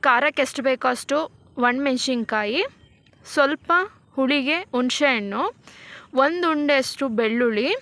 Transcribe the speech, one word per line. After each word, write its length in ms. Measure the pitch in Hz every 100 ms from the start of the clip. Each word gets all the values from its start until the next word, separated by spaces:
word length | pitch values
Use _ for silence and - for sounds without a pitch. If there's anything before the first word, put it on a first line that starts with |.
ಖಾರಕ್ಕೆ 400 | 277 240 285 302
ಎಷ್ಟು 220 | 269 -
ಬೇಕೋ 240 | 262 262 254
ಅಷ್ಟು 300 | 247 - 285 320 - _ -
ಒಣಮೆಣ್ಸಿನ್ಕಾಯಿ, 1040 | 240 247 277 254 - 247 220 220 208 262 508 - - _ _ _ -
ಸ್ವಲ್ಪ 460 | - 277 302 - 339 392 - _
ಹುಳಿಗೆ 460 | - 262 285 262 330
ಹುಣಸೆಹಣ್ಣು, 840 | 370 247 254 - 285 240 202 202 370 - - - - - -
ಒಂದು 380 | - 277 349 349
ಉಂಡೆಯಷ್ಟು 560 | 311 294 285 262 - 277
ಬೆಳ್ಳುಳ್ಳಿ 680 | 220 220 233 240 214 262 494